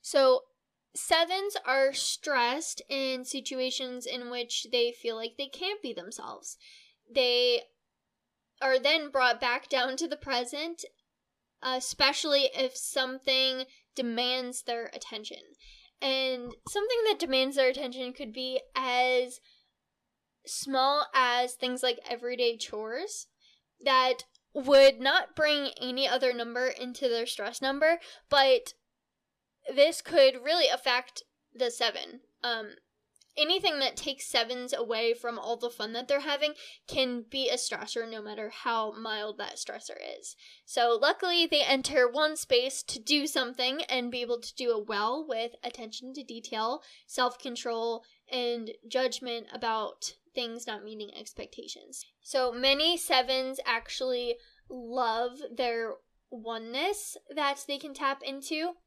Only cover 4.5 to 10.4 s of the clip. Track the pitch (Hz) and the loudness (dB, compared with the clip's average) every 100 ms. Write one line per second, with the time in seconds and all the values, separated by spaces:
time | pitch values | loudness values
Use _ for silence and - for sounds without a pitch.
4.5 | - 226 240 240 240 233 226 233 - 277 | -6 0 2 2 0 -6 -6 -8 -8 -10
5.5 | - 370 415 269 208 180 - - - - | -6 -6 -4 -6 -8 -10 -12 -12 -12 -14
6.5 | - - - _ _ _ 247 247 247 247 | -18 -20 -20 _ _ _ 2 4 4 4
7.5 | 240 - _ _ _ _ _ _ _ _ | 2 -2 _ _ _ _ _ _ _ _
8.5 | _ 269 262 269 320 294 269 254 233 247 | _ 2 4 4 2 0 2 4 4 0
9.5 | 247 - 262 254 269 320 294 277 247 | -2 0 0 0 -2 -4 -6 -2 -2